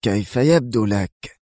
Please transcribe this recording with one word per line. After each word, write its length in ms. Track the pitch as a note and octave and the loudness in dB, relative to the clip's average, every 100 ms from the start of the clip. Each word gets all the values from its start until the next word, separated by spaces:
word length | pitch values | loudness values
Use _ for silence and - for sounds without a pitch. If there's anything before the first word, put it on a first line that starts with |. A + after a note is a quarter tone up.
كيف 340 | A#2 G2+ G2+ B2 | -2 -2 -2 0
يبدو 500 | C#3 E3+ B2 A#2 G#2+ | 4 4 2 -2 0
لك؟ 540 | G2+ F#2+ _ - - | 0 -4 _ -20 -20